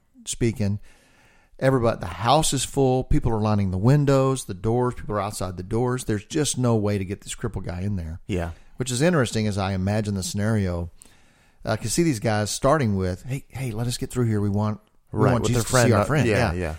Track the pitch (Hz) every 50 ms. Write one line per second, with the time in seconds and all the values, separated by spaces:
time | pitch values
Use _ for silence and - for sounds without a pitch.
0 | _ _ _ - - - - - 127 117 - - 107 98 101 101 - - - _
1 | _ _ _ _ _ _ _ _ _ _ _ - 131 135 135 127 113 117 - -
2 | - 87 - - 113 117 139 156 156 - 143 131 - - - 139 135 131 127 131
3 | 127 - - 147 - 123 113 107 107 107 107 101 101 92 90 92 101 123 143 147
4 | 143 139 139 135 135 135 135 127 - - 95 87 95 110 117 123 123 123 120 -
5 | - - 104 104 95 104 107 - 98 92 90 87 90 98 113 113 127 123 127 127
6 | - - 110 101 - - - 156 147 127 - 127 127 120 117 110 101 104 104 101
7 | 95 90 98 - - - - - - 117 - - - 101 87 87 92 104 104 87
8 | 82 80 82 - - - 104 87 85 82 82 - - - - - 127 123 123 120
9 | 151 180 180 151 120 - - 113 107 107 95 101 95 95 98 92 92 98 107 110
10 | 107 104 101 95 87 - - 104 101 110 113 107 98 90 87 85 87 87 - -
11 | - - _ _ _ _ _ _ _ _ _ - - 113 110 107 - 110 - 170
12 | 170 165 131 104 123 117 107 104 107 101 - - - 135 151 156 131 107 101 95
13 | 92 92 90 - - 123 135 139 - - - 123 135 123 104 110 120 123 123 -
14 | 135 - - 123 123 113 110 104 104 104 101 101 107 107 107 - _ _ _ _
15 | _ _ - 107 107 101 - 113 110 110 120 120 110 - - 127 120 120 113 101
16 | 104 - 139 156 123 120 104 101 120 95 82 90 90 78 78